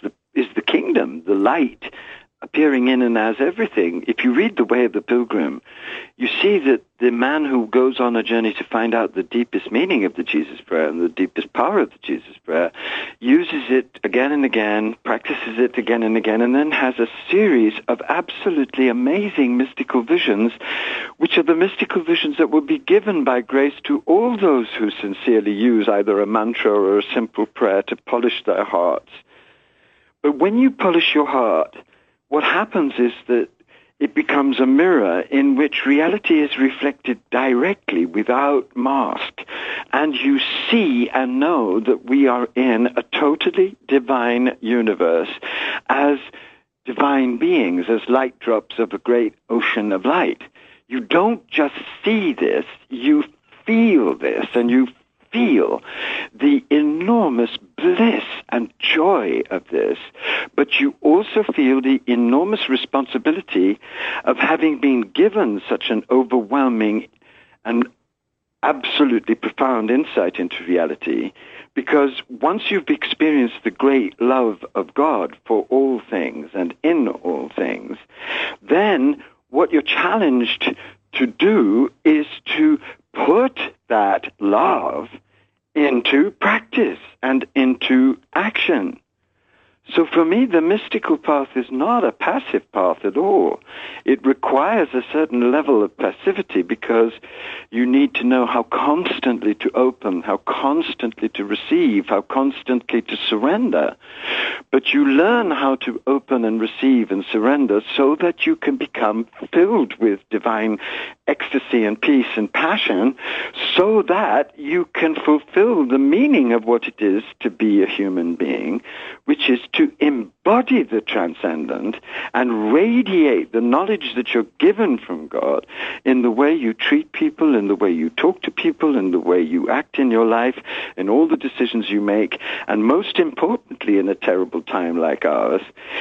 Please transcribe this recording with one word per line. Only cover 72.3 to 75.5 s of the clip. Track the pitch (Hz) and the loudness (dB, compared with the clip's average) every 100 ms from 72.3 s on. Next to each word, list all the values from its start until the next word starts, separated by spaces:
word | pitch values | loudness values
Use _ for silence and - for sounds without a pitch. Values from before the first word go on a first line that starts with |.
| 120 151 202 - | -4 -2 -2 -4
you've | 196 - | -4 -4
experienced | 147 - - 156 147 117 - | -6 -6 -2 2 2 0 -2
the | 110 | -8
great | - 135 135 95 - | 0 2 2 0 -2
love | 120 131 117 98 - 98 | 0 2 0 -2 -8 -6
of | 87 | -4
God | - 147 113 80 - | 0 0 0 -4 -8
for | - | -2